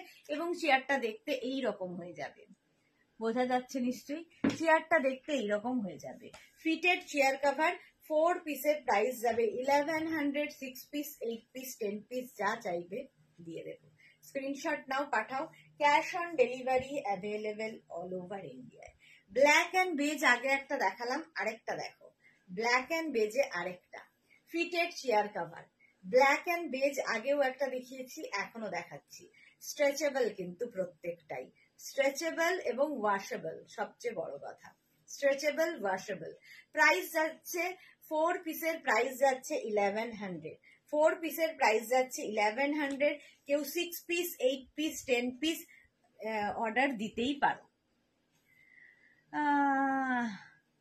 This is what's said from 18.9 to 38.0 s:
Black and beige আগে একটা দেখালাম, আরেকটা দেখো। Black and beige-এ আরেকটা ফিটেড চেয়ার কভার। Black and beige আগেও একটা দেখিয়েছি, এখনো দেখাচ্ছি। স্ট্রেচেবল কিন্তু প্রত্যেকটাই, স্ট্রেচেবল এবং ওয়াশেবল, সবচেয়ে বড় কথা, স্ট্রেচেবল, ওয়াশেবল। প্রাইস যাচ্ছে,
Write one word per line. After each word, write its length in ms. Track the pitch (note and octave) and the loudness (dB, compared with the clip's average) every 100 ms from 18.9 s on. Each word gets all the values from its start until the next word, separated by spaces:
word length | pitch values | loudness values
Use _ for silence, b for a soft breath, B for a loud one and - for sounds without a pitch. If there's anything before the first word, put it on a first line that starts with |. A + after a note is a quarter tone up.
| - b b _ | -20 b b _
Black 520 | G#3+ C#4+ D#4 F4 F#4 F#4 | 6 8 8 6 2 2
and 140 | C#4+ | 2
beige 260 | D4 D4+ C#4+ | 0 2 4
আগে 220 | A#3+ C4 | 4 4
একটা 300 | C4+ - C#4 | 0 0 -2
দেখালাম, 460 | F#3+ - A#3+ C#4+ - F#3 | 0 -2 -4 -4 -6 -6
আরেকটা 400 | G#3 A#3 - E3+ | -6 -6 -6 -6
দেখো। 360 | - - - _ b b - | -8 -14 -20 _ b b -12
Black 380 | F#3 A#3 B3 B3+ E4 | -4 2 2 2 -2
and 140 | D#4+ | 0
beige-এ 300 | A3+ G#3+ A#3+ C#4 | 0 2 2 0
আরেকটা 480 | F3 F3+ F3+ _ - - _ b b _ | -2 -6 -8 _ -20 -20 _ b b _
ফিটেড 380 | E4 F4 F4 E4+ - | -4 -2 0 -2 -2
চেয়ার 320 | B3+ G#3 G#3 | 2 2 2
কভার। 360 | F#3+ E3 - - _ b b F#3 | -2 -8 -10 -20 _ b b 2
Black 480 | B3 C#4 D4 F4 F4 | 6 6 6 0 -2
and 140 | D#4+ | -2
beige 300 | C4 C#4+ C#4 - | 0 0 0 -2
আগেও 360 | A3 B3+ C#4+ | -2 0 2
একটা 260 | C4 B3+ C4+ | 2 0 -4
দেখিয়েছি, 560 | B3+ - C4 B3+ D#4+ - | -4 -8 -12 -12 -12 -8
এখনো 360 | G3+ F#3 A3+ G#3 | -6 -6 -8 -8
দেখাচ্ছি। 600 | E3+ E3+ D3 - - - b b b | -6 -8 -12 -16 -20 -20 b b b
স্ট্রেচেবল 680 | - - C#4+ C#4+ D4 C4 A3 | -10 0 0 2 0 0 0
কিন্তু 380 | F#3+ F3+ F3 A#3+ | -2 -8 -8 -6
প্রত্যেকটাই, 840 | F#3 F3+ - F3 E3+ - C3+ - b b _ | -4 -6 -6 -10 -10 -10 -10 -10 b b _
স্ট্রেচেবল 840 | - C4+ C#4 C4+ E4 D#4+ E4+ F#4 | -6 0 0 0 -2 0 0 0
এবং 400 | - A#3 D4+ B3+ | -2 -2 -2 0
ওয়াশেবল, 640 | G#3 G3 - G3+ E3 - - | 0 0 -2 -8 -8 -10 -12
সবচেয়ে 460 | - A3 - A#3+ | -8 -8 -8 -8
বড় 240 | F3 - C#3 | -6 -8 -10
কথা, 380 | - - - - _ _ - | -12 -16 -20 -20 _ _ -18
স্ট্রেচেবল, 800 | - C#4 C#4 D4 C#4+ E4 D4+ G3 | 0 2 2 2 2 0 0 -2
ওয়াশেবল। 480 | F#3+ - F3+ E3 - B B B | -2 -4 -8 -10 -14 B B B
প্রাইস 420 | D4+ D#4 F#4 D#4+ | 4 4 4 2
যাচ্ছে, 640 | D#4+ D#4 - - E4+ F4+ F#4 B B | 0 0 -2 -8 -4 -4 -6 B B